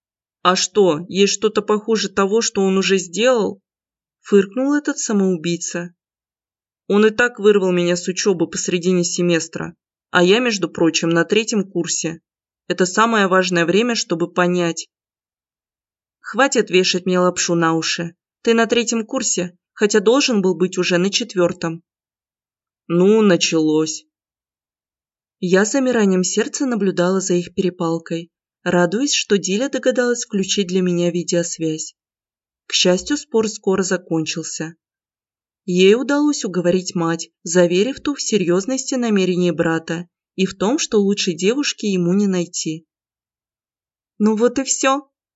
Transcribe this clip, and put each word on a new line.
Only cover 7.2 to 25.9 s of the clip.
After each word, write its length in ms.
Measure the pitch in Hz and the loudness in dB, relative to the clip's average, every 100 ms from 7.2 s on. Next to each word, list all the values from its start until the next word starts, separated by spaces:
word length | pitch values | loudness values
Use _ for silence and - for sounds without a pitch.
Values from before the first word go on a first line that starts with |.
| 240 240 | 0 2
вырвал 340 | 202 202 185 | 4 4 2
меня 240 | 180 175 175 | 2 0 0
с 100 | 196 | -4
учебы 380 | 180 208 175 165 | -2 0 0 -2
посредине 560 | - - 180 170 180 | -4 -4 -2 0 0
семестра, 720 | 175 - 175 165 165 - 165 - _ _ _ | 0 -2 0 0 -2 -10 -12 -16 _ _ _
а 120 | 180 | 2
я, 160 | 180 220 | 4 4
между 300 | 247 202 170 | 2 -2 -4
прочим, 400 | - 160 160 165 | 0 0 0 0
на 160 | 165 | 0
третьем 400 | 165 208 226 214 185 | 2 0 0 -2 -2
курсе. 500 | 170 160 - 160 165 _ _ _ _ - | -4 -4 -6 -6 -10 _ _ _ _ -6
Это 180 | 180 | -2
самое 420 | 180 214 233 220 190 | 0 2 2 2 2
важное 380 | 185 180 170 | 2 2 0
время, 300 | 165 190 240 | 2 0 0
чтобы 360 | 220 - 170 170 | -4 -4 -4 -2
понять». 580 | 180 180 180 170 165 - _ _ _ _ _ _ _ _ _ _ _ _ _ | 0 0 0 -2 -4 -12 _ _ _ _ _ _ _ _ _ _ _ _ _
«Хватит 480 | - 214 269 240 - | -8 0 2 2 2
вешать 380 | 185 185 180 185 | 2 2 -2 0
мне 120 | 180 | 2
лапшу 360 | 180 180 - | 2 0 -2
на 200 | 170 165 | 0 2
уши. 420 | 160 160 - 170 - _ _ | 0 -2 -6 -8 -12 _ _
Ты 100 | 233 | 0
на 140 | 226 226 | 2 2
третьем 400 | 240 233 226 220 | 0 0 -4 -4
курсе, 500 | 269 214 - 175 - _ | -6 -4 -4 -6 -10 _
хотя 280 | - 208 214 | -4 0 2
должен 420 | 196 269 285 214 | 4 2 2 0
был 120 | 185 | 0
быть 220 | 165 185 180 | 0 -2 -2
уже 220 | 175 175 | 0 0
на 120 | 196 | 0
четвертом». 720 | - 233 180 175 - 165 165 _ _ _ _ _ _ _ _ _ _ - | -2 -4 0 0 0 -8 -8 _ _ _ _ _ _ _ _ _ _ -2
«Ну, 360 | 170 190 220 | 2 4 6
началось». 840 | 208 170 - 160 156 156 156 - - _ _ _ _ _ _ _ _ _ _ _ _ _ | 4 4 2 0 2 0 -2 -6 -16 _ _ _ _ _ _ _ _ _ _ _ _ _
Я 240 | 180 185 | 0 2
с 80 | 208 | 2
замиранием 500 | 277 254 | 0 2